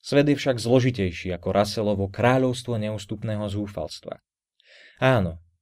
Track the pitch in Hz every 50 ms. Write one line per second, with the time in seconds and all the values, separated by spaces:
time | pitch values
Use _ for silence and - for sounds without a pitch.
0 | _ - 139 143 143 147 143 139 - 143 127 117 104 117 123 131 127 131 123 101
1 | 98 90 85 - - 92 87 85 - 92 92 98 104 104 101 113 107 104 104 95
2 | 98 95 - - 107 120 127 131 131 127 123 123 - - 120 110 107 107 107 101
3 | - - 113 107 120 113 107 104 104 101 95 104 104 98 101 92 78 - - -
4 | - - - - _ _ _ _ _ _ _ _ _ _ - - - - _ _
5 | 131 131 131 113 95 85 85 - _ _ _ _